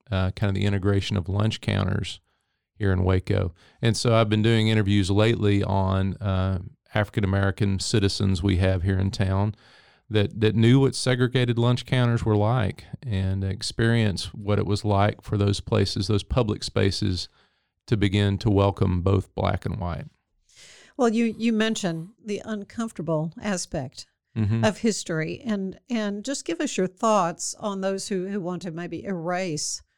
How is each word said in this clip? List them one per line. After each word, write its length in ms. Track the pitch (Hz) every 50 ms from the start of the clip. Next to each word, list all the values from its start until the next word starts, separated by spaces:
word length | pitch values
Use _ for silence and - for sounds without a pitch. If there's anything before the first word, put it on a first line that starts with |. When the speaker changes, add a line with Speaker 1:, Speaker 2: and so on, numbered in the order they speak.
| _ -
Speaker 1:
uh, 200 | 101 95 92 95
kind 180 | - - 107 101
of 60 | 98
the 100 | 98 101
integration 540 | 104 101 98 90 101 101 98 - - 101 95
of 100 | 85 -
lunch 320 | 95 101 107 110 104 -
counters 600 | - - 101 98 98 95 98 101 95 - - - _ _ _ _ _ _ _ _ _ _ _ -
here 140 | 104 98
in 120 | 92 92 90
Waco. 500 | 92 95 92 - - 101 98 95 92 - _ _ _ _ -
And 160 | - 117 104
so 180 | - - 123 113
I've 140 | 113 113 104
been 140 | 107 107
doing 260 | 107 117 117 110 110 110
interviews 420 | 110 107 101 101 101 101 92 87
lately 520 | 98 104 107 113 117 - 104 101 101 101 98
on, 500 | 92 98 98 95 95 95 95 95 98 92 -
uh, 400 | 101 101 95 92 92 95 95 92 95 - - _ _ _ -
African-American 840 | 110 104 - - - 101 92 98 98 98 98 - - 104 98 98 95
citizens 640 | - - - 107 98 98 - - 104 98 92 85
we 160 | 90 101 95 87
have 240 | 92 92 95 92
here 160 | 85 98 95 92
in 120 | 98 98
town 440 | - - 98 95 95 98 101 107 104 - _ - - - _ _ _ _ _ -
that, 300 | 104 110 127 127 - 110
that 140 | 107 110 107
knew 240 | 113 113 113 127 139
what 140 | 135 127 123
segregated 640 | - - 127 127 123 131 123 127 131 123 120 117 117
lunch 280 | 117 123 123 - -
counters 360 | - 135 127 123 120 117 113
were 140 | - 110 104
like 480 | 104 104 110 120 127 104 92 - - - - - -
and 400 | - 123 104 95 95 95 95 98
experienced 920 | 95 95 95 - - - - - 113 113 117 117 110 104 87 - - - -
what 240 | 107 101 101 104 101
it 80 | 95
was 180 | - 104 - -
like 380 | 104 101 98 101 107 - -
for 160 | - - 104 101
those 200 | 101 101 104 -
places, 460 | - - 113 104 101 - - - 95
those 160 | 107 107 101
public 400 | - - - 131 120 104 107 -
spaces, 680 | - - - - 101 98 92 - 107 98 92 90 - - _ _ _ _ _ _ _ _ _ _ _
to 100 | - 123
begin 400 | 101 101 98 98 104 101 101 101
to 140 | - - 110
welcome 500 | 101 98 98 101 98 - 98 95 92 90
both 340 | 85 95 98 98 - - -
black 300 | - 101 95 98 98 -
and 140 | - - -
white. 240 | 87 87 85 - 147 151 _ _ _ _ _ _ _ _ _ - - - - - - - _ -
Speaker 2:
Well, 100 | 240 233
you, 260 | 214 233 233 226 - 208
you 140 | 220 233 226
mentioned 560 | 214 220 220 220 220 202 175 165 160 165 196 - _ -
the 180 | 214 208 - -
uncomfortable 880 | 220 220 202 196 - - 226 226 220 - - 160 160 160 151 156 170 - -
aspect 640 | - 208 196 175 - - - 156 123 143 - - - _ _ _ _ _ -
Speaker 1:
Mm-hmm. 300 | 113 107 101 110 113 113
Speaker 2:
of 100 | 220 -
history, 640 | - - 226 196 - - - 165 156 156 170 175 - -
and, 340 | 226 214 196 190 190 - - _ -
and 340 | 240 220 214 202 202 214
just 220 | 208 262 277 - -
give 160 | - 339 330
us 160 | 302 - -
your 100 | - 185
thoughts 680 | 180 - - 240 220 214 202 170 170 170 - - - - -
on 220 | - 208 196 196
those 260 | 190 196 196 196 190 -
who, 180 | 208 185 180
who 120 | 196 202 208
want 220 | 165 175 180 165
to 100 | 180 202
maybe 320 | 160 170 175 170 170 -
erase 800 | - 196 190 170 160 175 180 180 190 180 151 147 - - - - - _ _